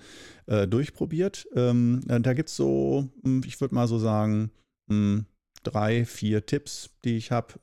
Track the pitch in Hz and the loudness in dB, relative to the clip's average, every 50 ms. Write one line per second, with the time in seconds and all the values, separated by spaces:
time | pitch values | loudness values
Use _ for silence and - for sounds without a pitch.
0 | - - - - - - - - - - 107 107 101 92 104 120 151 - - - | -10 -18 -20 -20 -20 -20 -20 -14 -6 -2 0 2 2 2 2 0 0 -2 -4 -6
1 | 160 160 156 160 185 196 - - - - 285 123 123 123 120 120 120 120 120 127 | -6 -4 -2 -2 -2 -2 -2 -6 -12 -6 -2 0 2 2 4 4 4 2 2 0
2 | - - 123 120 117 131 127 131 156 - - - 139 135 135 139 135 139 135 139 | 0 0 0 0 2 2 0 0 -2 -4 -2 -2 0 0 2 2 2 2 0 0
3 | 139 131 - - - 131 131 131 123 120 - - 139 131 - 123 120 117 117 113 | -2 -4 -6 -4 -2 0 0 0 0 -4 -6 -4 -4 -2 0 0 0 2 2 0
4 | 110 113 107 107 107 107 107 107 107 110 - _ _ _ _ _ _ - 104 104 | 0 2 2 2 2 2 2 0 0 -2 -6 _ _ _ _ _ _ -2 0 2
5 | 104 101 101 107 107 - _ _ _ _ _ - - - - 107 107 107 117 120 | 4 2 2 0 -2 -6 _ _ _ _ _ -10 -8 -4 -2 0 0 2 2 2
6 | 117 - - - 107 107 107 107 - - 143 147 147 - - - - - _ _ | 0 -2 -4 -4 -2 0 0 0 0 0 -4 -4 -4 -6 -14 -14 -16 -18 _ _
7 | - 123 117 113 113 - 123 117 - - - - | -4 -2 -2 -2 -2 -2 -2 -4 -4 -6 -10 -12